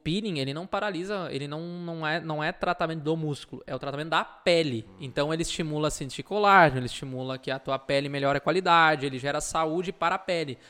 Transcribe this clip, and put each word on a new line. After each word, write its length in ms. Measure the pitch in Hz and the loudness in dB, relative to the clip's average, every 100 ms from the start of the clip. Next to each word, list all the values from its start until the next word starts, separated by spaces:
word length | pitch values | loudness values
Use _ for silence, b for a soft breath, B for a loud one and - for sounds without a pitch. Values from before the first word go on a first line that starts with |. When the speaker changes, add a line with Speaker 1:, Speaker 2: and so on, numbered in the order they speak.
Speaker 1:
peeling, 340 | 151 185 220 156 | -4 -2 -2 -2
ele 160 | 135 | -4
não 140 | 147 190 | -4 -6
paralisa, 600 | 202 208 170 185 208 160 | -4 -2 -4 -6 -6 -6
ele 160 | 135 143 | -6 -6
não, 120 | 151 | -8
não 460 | 170 175 170 165 156 | -8 -8 -8 -6 -2
é, 140 | 165 | -2
não 240 | 160 151 | -2 -4
é 80 | 156 | -4
tratamento 500 | 185 180 175 165 160 | -2 -2 0 -2 -2
do 160 | 147 165 | -2 -2
músculo, 460 | 156 139 - 127 - | -2 -6 -10 -16 -10
é 80 | 131 | -8
o 40 | |
tratamento 300 | 139 143 160 | -6 -8 -2
da 140 | 160 | 0
pele. 640 | - - - 170 156 117 107 | -2 -2 2 4 4 -2 -6
Speaker 2:
Hum. 100 | 95 | -12
Speaker 1:
Então, 320 | 135 135 147 | -6 -2 0
ele 80 | 160 | 0
estimula 460 | 165 - 160 151 151 | -2 -4 -4 0 -2
a 40 | |
síntese 260 | - 139 - | -2 -8 -10
de 60 | |
colágeno, 560 | - 202 202 196 160 131 | -6 2 8 10 8 6
ele 60 | 123 | -2
estimula 540 | - 139 127 131 131 | -6 -8 -8 -6 -6
que 100 | - | -6
a 80 | 135 | -6
tua 220 | - 135 | -4 -4
pele 280 | - 139 143 | 0 0 0
melhore 300 | 143 139 139 | -2 0 2
a 20 | |
qualidade, 680 | 147 170 185 170 160 151 135 | 2 2 4 6 6 4 -2
ele 100 | 131 | -4
gera 240 | 139 147 | -4 -4
saúde 500 | - 160 160 165 185 | -4 -2 -2 -2 -4
para 240 | 190 165 190 | -2 -2 -2
a 40 | |
pele. 400 | - 170 151 120 B | -2 -4 -4 -8 B